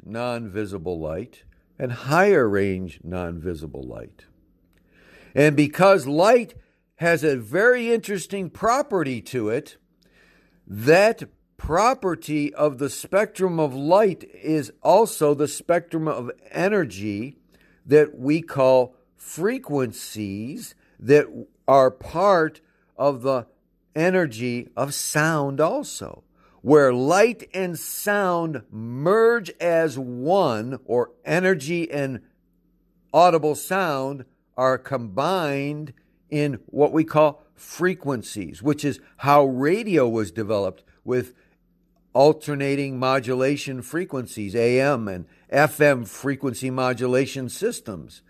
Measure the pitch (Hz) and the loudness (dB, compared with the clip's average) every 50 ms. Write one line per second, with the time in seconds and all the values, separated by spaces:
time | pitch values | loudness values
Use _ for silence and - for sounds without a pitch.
0 | - - 104 113 120 123 120 117 117 104 90 107 107 95 98 95 78 90 87 82 | -18 -12 -10 -8 -6 -6 -6 -8 -8 -8 -8 -8 -8 -6 -8 -10 -8 -8 -8 -6
1 | 80 76 80 87 117 127 _ _ _ - _ _ _ _ _ - 139 123 120 - | -6 -8 -8 -8 -10 -12 _ _ _ -20 _ _ _ _ _ -10 -8 -8 -8 -8
2 | - 131 147 170 190 208 196 156 123 107 98 98 98 98 95 92 92 87 - - | -4 -2 2 2 4 4 4 4 4 2 2 0 0 0 -2 -4 -6 -12 -14 -14
3 | - 82 90 90 90 85 87 82 78 90 87 73 80 76 65 69 65 62 57 55 | -12 -10 -8 -6 -6 -8 -8 -8 -8 -8 -8 -8 -10 -12 -12 -12 -14 -12 -14 -16
4 | 57 - _ _ - _ _ _ _ _ _ _ _ _ _ _ _ _ _ _ | -16 -18 _ _ -20 _ _ _ _ _ _ _ _ _ _ _ _ _ _ _
5 | _ _ - - - _ - - 147 156 143 139 147 143 - - 180 196 196 190 | _ _ -20 -20 -16 _ 2 4 4 4 4 4 2 2 2 4 6 6 6 6
6 | 123 131 143 156 180 214 254 240 208 - - - _ _ _ _ _ _ _ - | 2 0 0 2 4 6 6 4 2 0 -14 -20 _ _ _ _ _ _ _ -4
7 | 160 170 170 143 147 156 139 123 110 98 127 180 214 247 247 247 233 233 233 220 | 0 0 0 2 2 0 0 -2 -4 -4 0 2 4 4 4 2 2 0 0 0
8 | - - 208 185 - - 196 202 185 156 - - 190 220 240 277 294 - 214 180 | 0 -4 -8 -8 -8 -8 -8 -8 -8 -8 -8 -4 0 0 0 0 0 -2 -2 -2
9 | 151 135 127 113 95 - - 127 107 104 113 143 151 - - _ _ _ _ _ | -2 -2 -4 -8 -8 -6 -6 -4 -2 -2 -2 -4 -6 -8 -20 _ _ _ _ _
10 | _ _ _ _ _ _ _ _ _ _ _ _ _ - 98 104 113 139 160 185 | _ _ _ _ _ _ _ _ _ _ _ _ _ -14 -10 -2 4 4 6 6
11 | 202 226 226 - 135 - _ _ _ _ _ - - - 151 180 214 240 269 262 | 6 4 2 -2 -10 -18 _ _ _ _ _ -10 -6 -2 0 2 2 2 2 0
12 | - 185 165 - - - 151 151 147 147 147 - 147 151 135 123 143 135 - - | -2 -4 -4 -4 -6 -4 -4 -2 -2 -4 -2 0 0 0 0 -2 -6 -6 -8 -10
13 | - - - 190 220 208 - - 185 185 170 165 156 143 127 135 139 156 180 202 | -8 -2 0 0 0 -2 -4 -2 -2 -2 0 0 -2 -2 -2 -4 0 2 4 4
14 | 226 220 165 - - - - 98 - 147 156 156 131 - - _ - 147 175 208 | 4 2 0 -4 -12 -20 -18 -10 -4 -2 -2 -2 -2 -6 -10 _ 2 4 6 6
15 | 226 - - - 156 147 147 135 151 139 - - - - 170 175 170 - - 165 | 4 2 0 0 2 2 2 2 0 -4 -4 -6 0 0 0 0 0 -4 -6 -4
16 | 156 156 131 107 123 127 - _ _ - - 156 170 202 214 202 165 113 87 92 | -4 -4 -6 -6 -8 -10 -12 _ _ -10 -6 -2 0 0 2 0 0 -2 -6 -8
17 | 101 107 101 101 117 139 - _ _ _ _ _ _ _ _ _ - - 143 151 | -6 -6 -6 -6 -8 -10 -12 _ _ _ _ _ _ _ _ _ 0 6 6 6
18 | 151 147 - 117 127 139 151 165 160 - - 143 131 131 131 131 123 120 _ _ | 6 6 0 -6 -2 0 0 0 -2 -4 0 2 4 6 6 6 4 2 _ _
19 | _ _ _ _ - - - 151 170 214 254 262 262 - 147 139 131 113 101 - | _ _ _ _ -20 -16 -8 -4 -2 -2 -2 -4 -6 -6 -4 -2 -2 -4 -6 -12
20 | - - - 107 104 98 98 104 110 127 156 240 185 - - _ _ _ _ - | -16 -14 -10 -8 -8 -8 -8 -8 -10 -12 -12 -14 -16 -18 -20 _ _ _ _ -6
21 | - 110 143 147 - - - 117 113 _ _ _ - - 135 139 131 131 131 - | 2 4 4 4 4 2 -8 -16 -18 _ _ _ 2 4 6 6 6 4 2 -2
22 | - - - 160 190 208 190 170 160 156 - - _ _ _ _ _ _ _ - | -16 -8 -4 0 2 4 4 4 2 -2 -4 -12 _ _ _ _ _ _ _ -2
23 | 131 143 139 123 117 135 135 123 117 _ _ _ _ _ _ _ _ _ - 151 | -2 -2 -2 -2 -2 -2 -2 -2 -4 _ _ _ _ _ _ _ _ _ -4 -2
24 | 160 180 185 185 175 139 110 110 123 123 120 120 117 - - - 131 143 143 - | 0 2 2 0 0 -2 -4 -6 -6 -6 -6 -6 -8 -10 -6 -6 -6 -4 -4 -8
25 | - - - 156 151 160 165 151 143 139 139 135 151 170 233 302 285 - - - | -6 -4 -2 0 0 0 0 0 -2 -2 0 0 0 0 0 -4 -6 -8 -12 -14
26 | 98 - - - _ _ _ _ _ _ _ _ - 113 147 151 143 131 123 123 | -14 -14 -14 -18 _ _ _ _ _ _ _ _ 2 6 6 8 8 6 4 2
27 | 131 143 170 196 220 233 220 - - - - 185 190 180 170 160 - - - - | 2 2 4 4 4 4 2 -2 -12 -10 -6 -6 -4 -4 -6 -8 -10 -10 -10 -6
28 | - 208 208 208 202 180 175 170 165 160 151 123 110 - - 107 113 117 123 131 | -2 -2 0 0 0 0 0 0 -2 -4 -6 -8 -10 -12 -14 -12 -10 -10 -8 -2
29 | 147 175 202 226 226 233 240 233 185 - - - 160 175 165 165 165 160 117 135 | 0 2 4 4 4 4 4 2 -4 -8 -10 -4 -2 0 2 2 0 0 -2 -6
30 | 131 123 123 123 127 156 185 202 180 139 117 107 110 123 135 117 - - 113 123 | -10 -10 -8 -6 -2 0 2 2 2 2 0 -2 -4 -6 -8 -10 -6 -2 -2 0
31 | 117 - _ _ - 139 156 175 185 185 190 156 131 147 175 175 170 - - 147 | -2 -2 _ _ -6 -4 -2 0 2 0 0 0 -2 -4 -4 -4 -4 -4 -4 -6
32 | 139 135 127 107 - _ _ _ _ _ _ _ _ _ _ _ _ _ _ _ | -6 -6 -8 -10 -14 _ _ _ _ _ _ _ _ _ _ _ _ _ _ _
33 | _ _ - 151 175 180 165 160 147 156 147 - - - 190 196 185 165 143 135 | _ _ 4 6 6 6 6 4 2 0 -2 -4 -4 -4 -2 -2 0 -2 -2 -2
34 | 135 135 143 135 127 _ _ _ _ _ - - 127 131 131 123 - - 139 127 | -4 -6 -8 -10 -14 _ _ _ _ _ -4 0 2 2 2 0 -2 -6 -6 -6
35 | 117 107 92 113 143 170 190 185 165 143 139 139 139 143 147 151 151 135 - _ | -6 -6 -4 -2 -2 0 0 0 -2 -2 -2 -4 -4 -6 -6 -8 -10 -14 -16 _
36 | _ _ _ _ _ - 151 147 147 147 131 - - - - 131 147 - - 160 | _ _ _ _ _ -6 -2 -2 0 0 -2 -6 -10 -6 0 2 2 2 4 2
37 | 156 - - 151 156 147 143 - _ _ _ _ - - - - 170 185 185 - | 0 2 2 2 2 2 2 -4 _ _ _ _ -20 -16 -8 -2 -2 -2 -2 -2
38 | - 139 139 113 101 - - 107 92 78 67 85 107 147 143 147 - 147 127 - | -6 -6 -6 -6 -8 -10 -10 -10 -10 -10 -10 -6 -2 -2 -2 0 -2 -4 -4 -6
39 | _ _ _ - - 135 143 147 143 139 131 123 139 151 180 220 240 214 180 151 | _ _ _ -4 2 4 6 6 6 4 0 0 0 0 0 0 0 0 2 2
40 | 127 117 113 113 107 98 - 113 107 98 110 101 101 95 - _ _ _ _ _ | 2 2 0 -2 -4 -4 -6 -8 -4 -2 -2 -2 -2 -4 -6 _ _ _ _ _
41 | - - 127 127 - - - _ _ _ _ _ _ _ _ _ _ _ _ _ | -6 -4 -4 -4 -4 -6 -12 _ _ _ _ _ _ _ _ _ _ _ _ _
42 | _ _ - 123 139 151 151 151 - 147 147 139 139 139 139 139 143 139 135 123 | _ _ 2 4 6 6 4 2 -2 -8 -6 -4 -2 -2 -2 -2 -4 -6 -4 -4
43 | 127 131 135 139 120 117 127 127 131 135 147 143 - 143 131 127 117 - - 165 | -2 0 0 0 -2 -2 -2 0 0 0 0 -2 -6 -10 -10 -10 -10 -8 -8 -8
44 | 185 180 143 131 120 101 - 110 104 98 92 117 117 120 123 127 135 143 147 123 | -8 -6 -8 -10 -10 -10 -10 -10 -8 -4 -2 0 2 2 4 2 2 2 0 -2
45 | 110 101 92 90 82 _ _ _ _ - - 139 151 151 - - 151 147 139 123 | -4 -6 -8 -10 -12 _ _ _ _ -2 2 2 2 2 2 2 4 4 4 2
46 | 113 92 - - - 139 139 131 - 135 117 - 131 131 127 131 127 127 127 110 | -2 -10 -12 -8 -6 -6 -6 -4 -4 -6 -6 -4 -6 -6 -4 -2 -2 -2 -2 -2
47 | 127 123 123 127 139 131 - 139 131 117 - - 190 240 240 - - - 98 82 | -2 0 2 0 0 -2 -4 -8 -10 -10 -8 -6 -6 -6 -6 -6 -12 -12 -12 -12
48 | 64 - - - _ | -14 -16 -20 -20 _